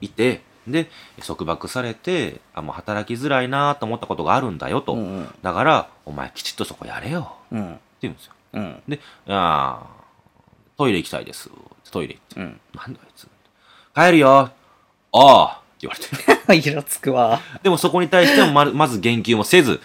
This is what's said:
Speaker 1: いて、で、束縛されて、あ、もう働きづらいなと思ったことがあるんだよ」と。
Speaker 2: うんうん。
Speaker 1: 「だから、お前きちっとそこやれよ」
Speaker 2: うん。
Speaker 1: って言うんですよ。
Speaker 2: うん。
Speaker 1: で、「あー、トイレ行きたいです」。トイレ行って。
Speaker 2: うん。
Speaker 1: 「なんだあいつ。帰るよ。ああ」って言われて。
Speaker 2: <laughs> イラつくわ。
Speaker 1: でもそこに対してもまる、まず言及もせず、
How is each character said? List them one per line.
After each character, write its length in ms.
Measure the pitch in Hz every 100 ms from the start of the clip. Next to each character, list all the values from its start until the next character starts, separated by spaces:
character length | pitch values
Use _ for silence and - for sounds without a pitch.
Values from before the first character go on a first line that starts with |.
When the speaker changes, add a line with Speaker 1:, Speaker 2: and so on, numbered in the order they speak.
Speaker 1:
い 80 | 98
て、 340 | - 123 104 _ _ 117
で、 240 | 156 160 - - - -
束 200 | 80 82
縛 220 | 82 -
さ 140 | 127
れ 140 | 120 113
て、 460 | - 180 98 - _
あ、 80 | 82
も 120 | 76
う 20 | -
働 320 | - 104 104
き 120 | 120
づ 100 | 143
ら 120 | 131
い 80 | 123
な 240 | 139 143
と 140 | 143 110
思 80 | 117
っ 40 |
た 60 | -
こ 100 | 85
と 80 |
が 120 | 80 120
あ 40 |
る 120 | 120
ん 80 | 78
だ 100 | 67
よ」 120 | 117 -
と。 80 |
Speaker 2:
う 40 | 117
ん 20 |
う 200 | 92 95
ん。 120 | 71 -
Speaker 1:
「だ 100 | -
か 120 | 87
ら、 260 | 143 127 - _ -
お 60 |
前 200 | 71 65 -
き 80 |
ち 100 | -
っ 20 | -
と 60 |
そ 120 | - -
こ 100 | 57
や 140 | -
れ 100 | 110
よ」 240 | 170 127 - -
Speaker 2:
う 60 | 110
ん。 160 | 92
Speaker 1:
っ 0 |
て 60 | 80 _ _
言 100 | 110
う 20 |
ん 40 | 73
で 40 |
す 40 | -
よ。 60 | _ _
Speaker 2:
う 60 | 110
ん。 240 | 92 62 -
Speaker 1:
で、 120 | 147 - _ -
「あ 520 | 98 85 76 67 62
ー、 920 | - - _ _ _ _ _ _ _ -
ト 100 | 135
イ 40 |
レ 80 | 90
行 80 | 76
き 20 |
た 100 | 69
い 40 | -
で 80 |
す」。 160 | - - - - _ _
ト 120 | 92
イ 40 | 76
レ 60 | -
行 40 |
っ 20 | _ -
て。 60 |
Speaker 2:
う 20 |
ん。 160 | 87 52 _ -
Speaker 1:
「な 100 | -
ん 60 |
だ 60 | 123
あ 60 | _
い 20 | _
つ。 120 | - _ _ _ _ _ _
帰 180 | 143 175
る 60 | 165
よ。 100 | 135
あ 220 | 139 127 _ _ _ _ _ _
あ」 480 | 117 139 110 78 - _ -
っ 20 |
て 80 | -
言 20 |
わ 60 | -
れ 600 | - 143 - - - 170
て。 100 | 143
Speaker 2:
<laughs> 0 |
イ 40 |
ラ 100 | 151
つ 160 | - -
く 140 | 135
わ。 260 | 127 113 120 - -
Speaker 1:
で 60 | 202
も 80 | 170
そ 120 | -
こ 120 | 180
に 80 | 170
対 180 | 185 277
し 80 | -
て 60 |
も 100 | 165
ま 140 | 143 143
る、 80 |
ま 140 | 135 151
ず 120 | 110
言 240 | 117 117
及 140 | 110 113
も 80 | 104
せ 160 | 180
ず、 200 | 131 80